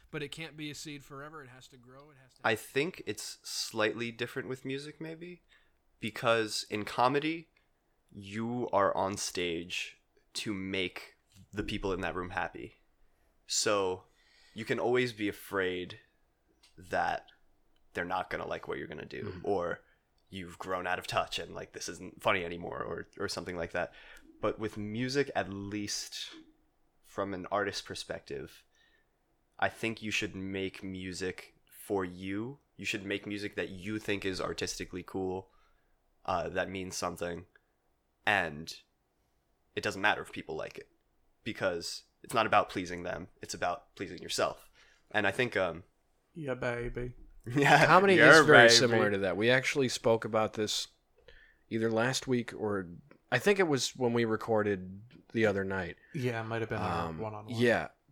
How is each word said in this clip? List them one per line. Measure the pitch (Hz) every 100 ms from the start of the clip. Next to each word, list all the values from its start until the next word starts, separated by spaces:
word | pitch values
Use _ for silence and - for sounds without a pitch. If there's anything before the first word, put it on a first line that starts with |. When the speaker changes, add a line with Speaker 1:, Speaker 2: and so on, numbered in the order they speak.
| _
Speaker 1:
but | 156
it | 143
can't | - 160 156
be | 151
a | 143
seed | 160 143
forever. | 131 139 151 156
It | 131
has | 127 -
to | 131
grow. | 120 135 147
It | 131
has | 131
to | _
Speaker 2:
I | 113 110
think | - 135 160 - -
it's | 107 - -
slightly | - - - 110 107 113 117
different | 117 120 135 -
with | 131 135
music, | 135 151 -
maybe, | 160 160 175 175 _ _ _ _ _ _
because | 113 - 120 117 107 - -
in | 107 101
comedy, | - 123 143 156 165 - _ _ _ _ _ _
you | 101 98 107 113 123 117
are | 98 98 -
on | 95 101
stage | - 92 87 85 87 - - - _ _ _ -
to | 113 98
make | 95 95 90 - - _ _ - -
the | 101
people | - 101 98
in | 92
that | 90 85
room | 90
happy. | 90 85 - - _ _ _ _ _ _ _ -
So | - 113 104 95 92 - _ _ _ _ 107
you | 113
can | 120
always | 104 123 123
be | 107 104
afraid | - - 98 92 90 90 107 _ _ _ _ _ _ _ -
that | 90 90 87 82 - _ _ _ _ _ _
they're | 92 87
not | 92 -
gonna | 82 80
like | 82 -
what | -
you're | 82
gonna | 76 -
do, | 64
Speaker 1:
Mm-hmm. | 101 92
Speaker 2:
or | - 98 87 - _ _ _ _ _
you've | 95 85 85
grown | 92 92 90
out | 90
of | -
touch | 107 92 -
and, | 85 90
like, | 90
this | - -
isn't | 85 90 -
funny | 117 98
anymore, | 85 87 87 -
or, | - 85 - -
or | 101
something | - 92 90
like | 85
that. | 90 87 - - - - -
But | - -
with | 107 107
music, | 104 110 127 139 135 95
at | 95
least | 98 101 104 104 - - - - - - _ _ _ _ _ _
from | - 98
an | 92 90
artist | 101 101 - -
perspective, | 92 - 82 - 69 69 - _ _ _ _ _ _ _ _ _ -
I | 98
think | - 113 110
you | 110
should | - 101 95
make | 95 98 95 -
music | 98 92 92 90 92 - - _ _
for | - - 98 92
you. | 90 95 101 120 143 _ -
You | 98
should | 107 98
make | 101 104
music | 104 101 -
that | 87
you | 95 92 107
think | - 98 98
is | 92
artistically | - 85 95 - 90 92
cool, | - 95 92 92 - _ _ _ _ _ _ _ -
uh, | 92 82
that | 90 90
means | 95 92 -
something, | 90 87 87 85 - _ _ _ _ _ _ _ 104
and | 101 85 73 82 - _ _ _ _ _ _ _ _ _ -
it |
doesn't | 107 98
matter | 104 73
if | 87
people | - - 78
like | - -
it, | - _ _ _ _ _
because | 120 - 98 85 87 - - _
it's | -
not | 120 107
about | 104 92
pleasing | 107 87 87
them, | 87 85 90 _
it's | -
about | 87 90 87 - -
pleasing | 92 90
yourself. | - - 90 - - _ - _ _
And | 107 101
I |
think, | 98 120 101
um, | 90 80 - _ _ _ _ 170
Speaker 3:
Yeah, | 139 127
baby. | 127 120 120 120 123 -
Speaker 2:
<laughs> | - - 113 131
Yeah, | 143 143 143
Speaker 1:
Comedy | 175 202 175
Speaker 2:
yeah, | 123 156
Speaker 1:
is | 151
very | 123 117
Speaker 2:
baby. |
Speaker 1:
similar | 117 123 113 104
to | 98
that. | 95 87
We | 117
actually | 131 131 147 127
spoke | - 123 113 113
about | 110 107 113
this | 107 - - _ _ _ - - - _ _
either | 110 113
last | 110 123 131 135
week | 123 113 -
or | 107 101 87 85 - - _
I | 127
think | 202 196
it | 175
was | 135 - -
when | 123
we | 120 113
recorded | 110 - 110 104 95 92 98 113 - -
the | 117 107
other | 98
night. | 95 95 85 - _
Speaker 3:
Yeah, | 156 123 117
it | 113
might | 113
have | 110
been | 110
our | 90 85 82
Speaker 1:
Um, | 80
Speaker 3:
one-on-one. | 107 104 107 117
Speaker 1:
yeah, | 120 101 73 _ _